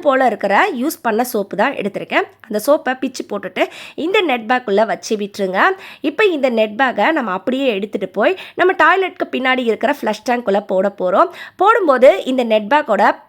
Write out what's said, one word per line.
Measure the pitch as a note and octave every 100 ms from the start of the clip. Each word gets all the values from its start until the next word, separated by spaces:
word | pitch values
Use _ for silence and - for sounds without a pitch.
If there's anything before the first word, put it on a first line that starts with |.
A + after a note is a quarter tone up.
| D4
போல | C4 C4
இருக்கிற | G3+ G3 G3+ G4 C#4
யூஸ் | C4+ D#4 A#3+
பண்ண | G#3+ B3
சோப்பு | A3 G3 F#3
தான் | A#3 -
எடுத்திருக்கேன். | G3 F#3+ E3+ C#4 G4 _ -
அந்த | G#3 G#3
சோப்பை | D4+ C4 C4 C4+
பிச்சு | - B3
போட்டுட்டு | G3+ F#3 - F4+ - - - D#4
இந்த | G#4 F4+
நெட் | C4+ G#3+
பேக்குள்ள | B3+ B3 G3+ A3
வச்சு | F3 - A3
விட்டுருங்க. | G#3 - F#3+ F#3 E4 F#4+ - - D4
இப்ப | - G#4+ D#4+
இந்த | C4 A3+
நெட் | A3 G#3
பேக்கை | C4+ G#3 A3 D#4+
நம்ம | A3+ F#3
அப்படியே | - B3+ C#4 G3
எடுத்துட்டு | G3+ - F#3+ -
போய் | B3+ F#4 - -
நம்ம | F4 F#4
டாய்லெட்க்கு | D#4 F#4 F#4 - -
பின்னாடி | B3+ C4 B3+ A#3
இருக்கிற | G#3 A3+ C#4+
ஃப்ளஷ் | A#3 G#3+ -
டேங்க்குள்ள | A#3+ A#3+ C4+ C4+
போட | F#3+ G3 G3
போறோம். | F3+ G3 F4+ - - -
போடும்போது | F#4+ A#4 F4 B3+ B3+ F#4+ -
இந்த | C4 A#3+
நெட் | G#3+ G#3
பேக்கோட | D4 D4 G3 A3 -